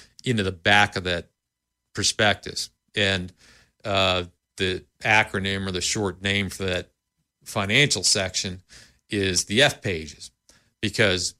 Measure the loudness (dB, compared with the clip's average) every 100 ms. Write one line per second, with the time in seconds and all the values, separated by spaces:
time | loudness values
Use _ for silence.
0 | -20 _ -4 -2 -2 -2 2 4 4 2
1 | -4 -4 -6 _ _ _ _ _ _ -4
2 | -2 2 2 2 -4 -10 -10 _ _ 0
3 | 0 0 -4 -12 -20 -20 _ _ -2 0
4 | 2 0 -4 _ _ -4 -2 -2 -6 _
5 | 2 4 2 -2 -2 -4 -4 -4 -2 -2
6 | -2 -2 -2 -2 -2 -4 -4 -4 -6 _
7 | _ _ _ _ -10 -4 0 2 2 2
8 | 0 0 0 -4 -6 -8 -14 -20 -20 _
9 | _ -2 0 0 0 2 2 2 -6 -6
10 | -8 -14 -20 _ _ _ _ _ -4 2
11 | 2 2 -2 -8